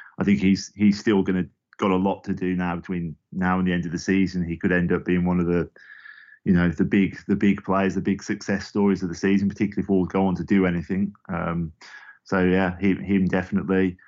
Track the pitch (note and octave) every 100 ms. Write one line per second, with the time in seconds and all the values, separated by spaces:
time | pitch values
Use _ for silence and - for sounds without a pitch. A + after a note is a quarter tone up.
0 | - - G2 G2 F#2+ F#2+ - G2 G#2 G2+
1 | - G2+ F#2+ F#2 E2+ _ _ - G2+ F#2
2 | F#2+ F#2 - E2+ F#2 F2+ F2+ E2+ - F2+
3 | E2+ D2+ - F2+ F2+ F#2 F#2 F2 E2 E2+
4 | - F#2+ F#2 F#2 E2+ E2 G2 F2+ F2 F2
5 | - F2+ F2+ F2+ E2+ F2 D#2 - - -
6 | - - - - - F2+ F2 E2+ F2 G#2
7 | G2 - - G2+ G#2 G2 - F#2+ G2 F2+
8 | F#2 G2 - G#2 - G2 - G#2 G2+ F2+
9 | F2+ E2+ G2 G2+ G2+ G2 G#2 - F2+ F#2+
10 | F2+ F#2+ F#2+ F2 D#2+ G2 F#2 F2 D#2+ F#2
11 | G2+ - - E2+ D#2+ E2+ D#2+ - - -
12 | - - - F#2+ F2+ F#2 F#2 F2+ G2 F2+
13 | F#2+ G2 F#2 F2+ F2+ F#2+ E2+ F#2+ F#2+ F2+